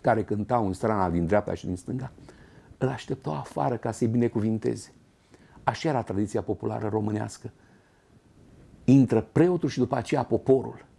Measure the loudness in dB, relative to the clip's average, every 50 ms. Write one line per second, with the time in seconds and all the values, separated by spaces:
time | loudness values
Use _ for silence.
0 | 2 2 2 2 0 -2 -4 -4 -2 0 0 0 0 0 -2 -2 0 0 2 2
1 | 0 2 2 0 2 4 2 2 2 0 -8 -6 -6 -8 -8 -8 -6 -8 -8 -8
2 | -8 -10 -14 -18 -20 -20 -20 -20 -20 -20 -20 -20 -20 -20 -6 _ -4 -4 -4 -6
3 | -8 -10 -10 -8 -6 -8 -8 -8 -10 -10 -4 -2 -2 -2 -2 -2 -4 -6 -2 0
4 | -2 0 2 2 2 2 0 0 0 0 -2 0 -2 -4 -4 -4 -10 -18 _ _
5 | _ _ _ _ _ _ -20 _ -20 _ -20 -4 -4 -4 -4 -2 -2 0 0 0
6 | -2 -2 -2 -2 -2 -2 -2 -4 -4 -4 -6 -4 -4 -6 -6 -4 -6 -2 -2 -2
7 | -2 -2 -4 -4 -6 -8 -10 -14 -16 -18 _ _ _ _ _ _ _ _ _ _
8 | _ _ _ -20 _ _ _ -20 -20 -20 -20 -20 -20 -20 -20 -4 4 6 8 8
9 | 8 6 4 0 0 0 _ 4 4 4 4 0 -2 -2 0 0 0 0 0 -4
10 | -2 -2 -2 -2 0 0 -2 -2 4 4 4 4 4 -4 -12 -14 -20 _ -20